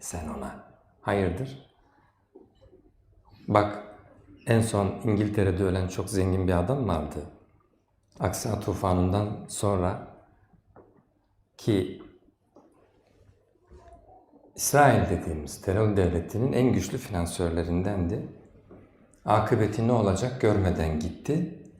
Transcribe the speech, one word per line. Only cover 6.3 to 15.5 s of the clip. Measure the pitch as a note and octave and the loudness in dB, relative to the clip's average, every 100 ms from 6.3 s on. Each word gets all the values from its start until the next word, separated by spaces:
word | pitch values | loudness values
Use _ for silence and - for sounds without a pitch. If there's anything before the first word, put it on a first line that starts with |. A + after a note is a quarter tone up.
| F#2 F#2 | 2 2
bir | F2 | 2
adam | F2 C#3+ G#2 | 0 0 0
vardı. | D#2+ D2+ - - - _ _ _ _ _ _ _ - | -2 -4 -8 -12 -16 _ _ _ _ _ _ _ -4
Aksa | G2+ - A#2 G2+ | -2 -2 -4 -4
tufanından | - F2+ F#2+ F2+ F#2 G2+ G#2 G#2 - | -4 -2 0 2 2 0 -2 -6 -12
sonra | - G2+ G2 F2+ G2+ - - _ _ _ _ _ - - _ _ _ _ _ _ - | -4 0 0 0 -4 -10 -20 _ _ _ _ _ -20 -20 _ _ _ _ _ _ -6
ki | - G2+ - - - - _ _ _ - - _ _ _ _ _ _ _ _ _ _ - - - - - _ - - | 0 0 0 -8 -18 -20 _ _ _ -20 -20 _ _ _ _ _ _ _ _ _ _ -20 -20 -20 -20 -20 _ -20 -20
İsrail | - - C#3 C#3+ G#2+ F2 | -8 2 6 6 6 2
dediğimiz | F2+ - D#2 D2+ | 0 -2 -6 -8